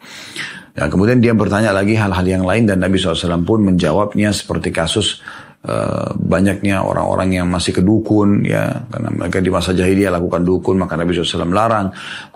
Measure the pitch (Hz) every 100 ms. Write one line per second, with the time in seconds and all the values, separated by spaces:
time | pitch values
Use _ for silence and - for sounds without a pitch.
0 | - - - - - - - - 73 82
1 | 104 127 117 113 104 113 113 98 101 110
2 | 101 90 92 92 92 104 113 92 90 95
3 | 90 82 87 85 85 113 98 90 85 85
4 | 104 - 104 101 - 82 85 82 80 113
5 | 98 - - - - - - 53 - -
6 | - - - 85 98 92 101 98 95 87
7 | 90 95 92 92 90 90 - - 92 110
8 | 110 107 101 101 - 53 - - - -
9 | - - 87 92 92 92 87 92 90 98
10 | 98 87 90 87 87 90 - 95 90 80
11 | 85 87 82 87 85 98 113 110 95 -
12 | - - -